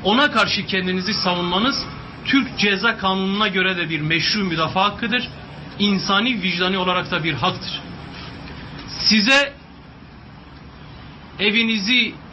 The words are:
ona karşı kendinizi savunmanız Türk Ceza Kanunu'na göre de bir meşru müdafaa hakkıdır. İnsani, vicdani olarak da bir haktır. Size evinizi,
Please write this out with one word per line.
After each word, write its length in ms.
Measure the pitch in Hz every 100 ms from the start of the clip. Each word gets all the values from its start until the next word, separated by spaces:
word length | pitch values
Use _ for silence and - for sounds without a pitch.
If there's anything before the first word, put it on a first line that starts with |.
ona 280 | 175 226 294
karşı 340 | 233 196 - 180
kendinizi 480 | 190 185 185 185
savunmanız 720 | 208 190 180 175 180 240 - - - - - -
Türk 340 | 269 254 -
Ceza 380 | 208 190 220 220
Kanunu'na 500 | 190 190 190 196 214
göre 300 | 190 185 180
de 120 | 165
bir 120 | 160
meşru 420 | 151 160 156 214
müdafaa 400 | 196 160 160 185
hakkıdır. 460 | 202 208 233 247 247 - - - - -
İnsani, 640 | 202 196 - 196 240 233
vicdani 360 | 185 170 185 190
olarak 340 | 185 180 165
da 120 | 175
bir 100 | 160
haktır. 480 | 143 180 185 - - - - - - - - - - - - -
Size 680 | - - 220 208 269 285 - - - - - - - - - - - - - - - - - - -
evinizi, 760 | 202 214 226 220 190 247 226 - -